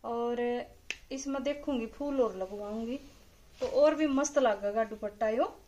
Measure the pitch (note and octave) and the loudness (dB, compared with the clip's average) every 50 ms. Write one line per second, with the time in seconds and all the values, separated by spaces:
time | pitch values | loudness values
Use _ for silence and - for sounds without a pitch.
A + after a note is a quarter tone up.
0 | - A#3 A#3 A#3 A#3+ A#3+ A#3+ A#3+ A#3+ A#3+ A#3+ A#3+ - - - - - - - - | -6 -4 -4 -2 0 -2 0 0 0 0 0 -2 -4 -8 -14 -20 -12 -12 -12 -12
1 | - - C4 C4+ C4+ C#4 C4+ C#4 A#3+ C#4 D4 D4 - - C#4 A#3+ A3+ A3 - - | -10 -12 -12 -8 -6 -6 -6 -4 -2 -4 -4 -4 -4 -4 -4 -2 -4 -6 -8 -8
2 | C#4+ C#4+ C#4 C4+ B3 G#3+ F#3 F#3 F#3+ F#3 G#3 G3+ G#3 G3+ G#3+ A3+ A3+ A#3 B3+ C#4+ | -6 -4 0 0 0 0 0 -4 -8 -8 -6 -10 -8 -8 -6 -6 -6 -6 -8 -8
3 | - - - - - - - - - - - - B3+ B3 - B3+ D4 D#4 D#4 D4 | -10 -16 -20 -20 -20 -20 -20 -20 -20 -20 -10 -6 -6 0 4 6 6 6 6 4
4 | D#4 D4 C4+ C4+ D4 D4 C#4+ D4 C4 A#3 G#3 G3+ G3+ G3+ G#3 A3+ A3+ G#3 A3 G#3+ | 2 2 4 2 0 2 2 4 4 4 4 2 0 0 0 0 0 0 -2 -8
5 | - G#3 G3+ - A3+ G#3+ A3 A#3+ E4 A4 - - - | -8 -8 -4 -2 0 0 2 2 2 0 0 -12 -20